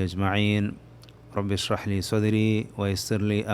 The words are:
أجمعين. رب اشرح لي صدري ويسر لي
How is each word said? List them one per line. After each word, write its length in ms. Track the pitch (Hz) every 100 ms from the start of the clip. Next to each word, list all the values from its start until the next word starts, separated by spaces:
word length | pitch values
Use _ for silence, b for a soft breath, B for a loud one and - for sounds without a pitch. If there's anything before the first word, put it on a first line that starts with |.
أجمعين. 600 | 92 90 98 101 104 104 101 - - - - - - 101
رب 140 | 101
اشرح 360 | 98 - 104 104
لي 100 | 98
صدري 680 | - 110 107 110 110 107 - -
ويسر 420 | 101 95 - 107
لي 180 | 104 104 110